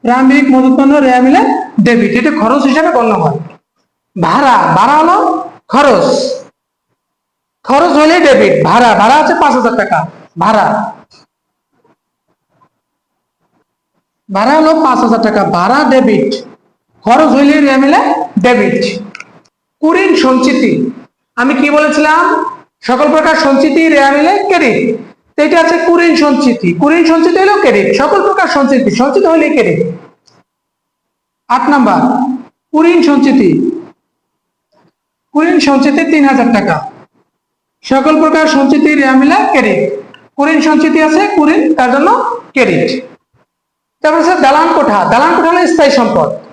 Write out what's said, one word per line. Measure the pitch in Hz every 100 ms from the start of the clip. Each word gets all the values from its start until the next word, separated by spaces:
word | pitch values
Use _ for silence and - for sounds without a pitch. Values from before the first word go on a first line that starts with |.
প্রারম্ভিক | 233 247 262 285 277
মজুত | 262 262 262
পণ্য | 269 294
রেয়া | 262 254 262
মিলে | 330 - - - - 240
ডেবিট, | 233 202 240
এটা | 311 -
খরচ | 220 277 277
হিসাবে | 294 330 262
গণ্য | 226 196
হয়। | 156 - - - _ _ _ _ _ 190
ভাড়া, | 165 202 277 220 - 165
ভাড়া | 233 294
হলো | 320 392 - 339 - - _
খরচ, | 262 285 202 127 - - - - _ _ _ _ _ _ _ _ _ _ _
খরচ | - 277 339 285
হলে | 311 349 330
ডেবিট। | 247 208 - -
ভাড়া, | 214 247 202
ভাড়া | 214 285
হচ্ছে | 302 339
পাঁচ | 302 247
হাজার | 233 240
টাকা, | 196 214 165 - - 170
ভাড়া, | 185 220 175 - - - _ _ _ _ _ _ _ _ _ _ _ _ _ _ _ _ _ _ _ _ _ _ _ _ _ _ _ _ _ _ _ _ _
ভাড়া | 196 226 311
হলো | 311 320
পাঁচ | 302 240
হাজার | 240 226 214
টাকা, | 208 185 175
ভাড়া | 185 269 302
ডেবিট। | 262 226 208 - - - - _ _ _ _
খরচ | - 254 311 254
হইলে | 285 302
রেয়া | 285 269
মিলে | 277 359 - - - -
ডেবিট। | 240 233 196 - - - - - - _ _ _ _ _
কুরিন | 311 349 392 302
সঞ্চিতি, | 254 254 262 277 240 156 - - - _ _ -
আমি | 254 269
কি | 294 294
বলেছিলাম? | 302 302 302 320 349 - - - _ _ -
সকল | 240 302
প্রকার | 311 320 320
সঞ্চিতি | 302 269 294 277 320
রেয়া | 294 277 285
মিলে | 311 403 392
ক্রেডিট। | 349 285 202 233 220 - _ _
তো | - 302
এটা | 339
আছে | 330 339 339
কুরিন | 339 339 311
সঞ্চিতি। | 294 269 269 233 180 170
কুরিন | 285 330 330
সঞ্চিতি | 330 330 349
হলো | 392 415
ক্রেডিট, | 277 208 196 -
সকল | 294 403 415
প্রকার | 403 349 285
সঞ্চিতি, | 269 269 254 240
সঞ্চিত | 269 - 330
হইলে | 320 294 262
ক্রেডিট। | 190 156 - - - _ _ _ _ _ _ _ _ _ _ _ _ _ _
আট | 247 -
নাম্বার, | 285 220 185 247 240 262 254 - _ _
কুরিন | 302 330 349 285
সঞ্চিতি। | 277 277 262 190 151 - - - _ _ _ _ _ _ _ _ _ _ _ _ _ _
কুরিন | 294 330 359 285
সঞ্চিতি | 269 294 285 330
তিন | 320 277
হাজার | 262 240 220
টাকা, | 190 156 - - - _ _ _ _ _ _ _
সকল | - 269 285 311
প্রকার | 320 311 311
সঞ্চিতি | 277 269 311 302
রেয়া | 302 311 262
মিলে | 277 370 -
ক্রেডিট। | 277 220 185 - - - - _ -
কুরিন | 285 311 311
সঞ্চিতি | 302 311 320 311
আছে, | 320 403 403
কুরিন, | 302 320 311 311
তার | 254
জন্য | 277 339 480 494 480 -
ক্রেডিট। | 269 214 170 247 254 - - _ _ _ _ _ _ _ _
তারপর | 311 320
আছে | 330 359
দালান | 269 294 330 320
কোঠা। | 247 208 180
দালান | 233 311 339
কোঠা | 330
হলো | 349 349
স্থায়ী | 330 285 269
সম্পদ। | 220 196 143 - -